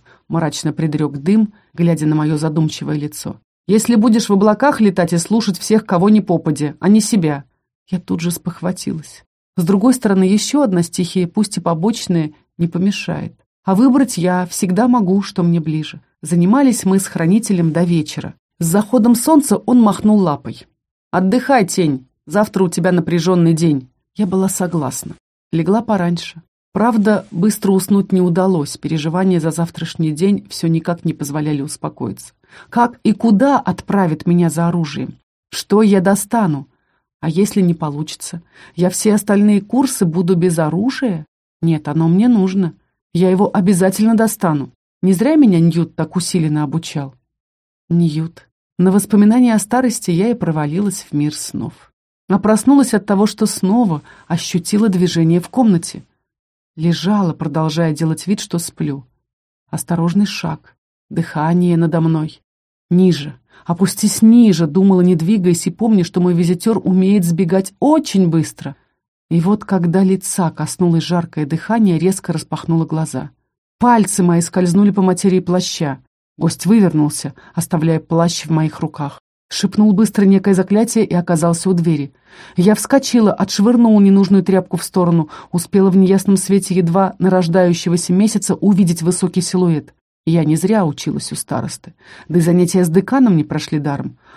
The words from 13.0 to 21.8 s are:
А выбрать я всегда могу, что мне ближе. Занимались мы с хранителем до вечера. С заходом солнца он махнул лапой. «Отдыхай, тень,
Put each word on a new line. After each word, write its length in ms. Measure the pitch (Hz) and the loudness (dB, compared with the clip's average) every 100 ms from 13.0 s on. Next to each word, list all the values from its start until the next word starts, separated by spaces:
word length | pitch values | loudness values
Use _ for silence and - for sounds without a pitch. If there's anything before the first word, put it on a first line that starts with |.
| - 151 - - _ _ | -6 -8 -10 -14 _ _
А 100 | - | -2
выбрать 460 | 190 262 254 269 - | 2 4 4 0 -2
я 260 | 175 180 180 | -2 -2 -4
всегда 420 | - 185 180 247 | -4 -2 0 2
могу, 360 | 247 185 196 | 2 2 0
что 180 | 196 - | -2 -2
мне 180 | 170 170 | 0 0
ближе. 420 | 156 156 151 - - _ | -2 -6 -8 -14 -20 _
Занимались 640 | 147 170 180 254 269 247 190 | -4 0 2 4 2 0 0
мы 140 | 190 | 0
с 80 | 190 | -2
хранителем 680 | - 165 208 226 185 165 | -2 0 2 2 0 0
до 100 | 156 | 0
вечера. 520 | 175 170 151 - 156 - _ _ | 0 0 -2 -8 -12 -16 _ _
С 80 | 170 | -2
заходом 480 | 190 214 254 220 240 | 0 0 2 4 2
солнца 420 | - 311 - 202 | 2 0 2 -2
он 240 | - 247 | 2 2
махнул 380 | 220 190 214 214 | 4 2 2 2
лапой. 480 | 180 143 117 110 - _ _ _ _ | 2 -2 -8 -16 -20 _ _ _ _
«Отдыхай, 560 | 175 190 247 254 269 180 | -2 0 0 2 0 0
тень, 420 | - | 0